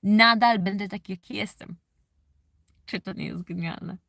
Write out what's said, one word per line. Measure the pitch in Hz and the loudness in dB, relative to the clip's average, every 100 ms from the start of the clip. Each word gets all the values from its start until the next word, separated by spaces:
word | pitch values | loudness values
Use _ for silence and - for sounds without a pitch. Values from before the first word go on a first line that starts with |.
nadal | 190 214 226 233 233 226 | 4 6 6 6 4 4
będę | 180 196 196 | 0 -2 -6
taki, | 202 - | -8 -10
jaki | 185 _ | -14 _
jestem. | 202 214 - - 170 _ _ _ _ _ _ _ _ _ _ - | -8 -8 -10 -16 -18 _ _ _ _ _ _ _ _ _ _ -12
Czy | 185 | -10
to | - | -10
nie | - - | -10 -10
jest | - | -10
genialne? | 180 175 170 - 165 185 | -10 -8 -8 -8 -12 -14